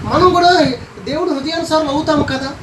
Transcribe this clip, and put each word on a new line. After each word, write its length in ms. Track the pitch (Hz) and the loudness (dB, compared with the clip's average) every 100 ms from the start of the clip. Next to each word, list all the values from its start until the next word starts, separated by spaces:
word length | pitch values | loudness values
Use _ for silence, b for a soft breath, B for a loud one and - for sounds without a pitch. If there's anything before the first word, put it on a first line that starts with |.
| - | 0
మనం 180 | 277 370 | 4 4
కూడా 260 | 349 349 359 269 240 - - | 6 4 4 2 -2 -12 -14
దేవుడు 260 | 190 302 370 | -8 -4 -2
హృదయానుసారులు 580 | 277 277 330 330 311 302 | -4 -4 -6 -2 0 0
అవుతాము 340 | 285 311 302 | -2 0 0
కదా. 260 | 262 262 269 - | -2 -4 -8 -12